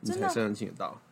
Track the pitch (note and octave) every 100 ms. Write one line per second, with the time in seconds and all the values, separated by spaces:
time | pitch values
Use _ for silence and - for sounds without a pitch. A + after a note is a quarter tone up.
0 | - - F#3+ A#2 A2 G#2 F#2+ - F2+ -
1 | -